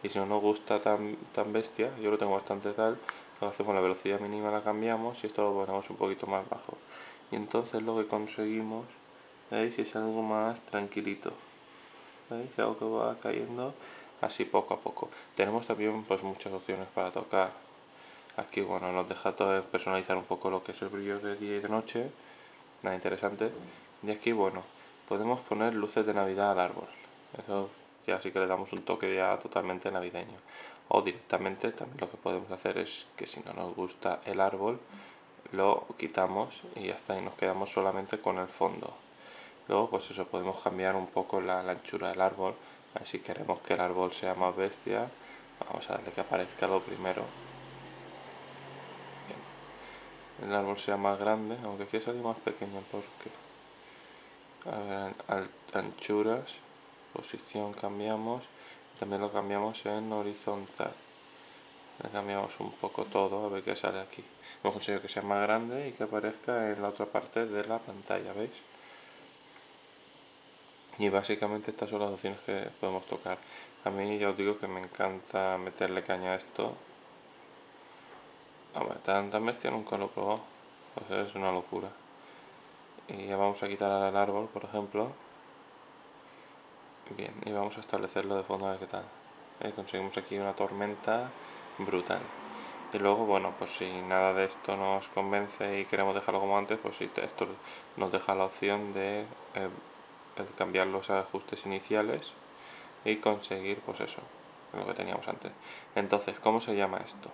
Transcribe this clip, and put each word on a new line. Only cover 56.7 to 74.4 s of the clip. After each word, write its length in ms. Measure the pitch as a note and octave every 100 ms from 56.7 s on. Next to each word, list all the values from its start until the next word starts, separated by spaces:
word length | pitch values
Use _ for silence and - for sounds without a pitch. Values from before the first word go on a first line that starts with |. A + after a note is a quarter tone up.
| - - - -
posición 600 | - - A2 - G#2 G#2
cambiamos, 720 | G2+ G2+ G2+ G#2 A2 A2 B2 B2 - - - - -
también 220 | G2 G2
lo 100 | G2+
cambiamos 520 | G2+ G2 G2+ G#2+ A2 G#2
en 260 | G#2+ A2
horizontal. 800 | G#2+ G#2 G#2 - G2+ G2 - - - - - - - - - - - - -
Le 60 | -
cambiamos 420 | G#2 G2+ G2 - -
un 120 | G2+
poco 320 | - G2 - G#2
todo, 400 | G2+ G2 G2 G#2+
a 40 |
ver 140 | F#2+
qué 120 | F#2+ G2+
sale 240 | G2+ F#2+
aquí. 240 | F#2+ - - - - -
Hemos 120 | G2+
conseguido 280 | G2+ - G2+
que 60 | G2+
sea 160 | -
más 180 | G2+ G2+
grande 460 | G#2 A2+ A#2 B2+ C#3+
y 60 |
que 100 | A#2
aparezca 640 | A2 G#2+ A2 G#2+ - A#2+ G#2+
en 120 | G#2
la 80 | G#2
otra 160 | G2+ G#2
parte 400 | G#2 - A#2 A2+
de 180 | G#2
la 160 | G#2 A2+
pantalla, 540 | - G2 G2 G2 F#2+
¿veis? 180 | G2 A#2+ - - - - - - - - - - - - - - - - - - - - - - - - -
Y 80 | G#2
básicamente 640 | G2 G2 G#2 G#2 G#2 G#2
estas 180 | G#2+ G#2
son 120 | G#2+
las 100 | G#2
opciones 280 | F#2+ G2 G2+
que 280 | - G2 G2+ -
podemos 260 | G2+ F#2+ -
tocar. 320 | F#2 F#2 F#2 - - - - -
A 40 |
mí 300 | G2 G2+ G#2
ya 100 | G2+
os 80 |
digo 220 | G2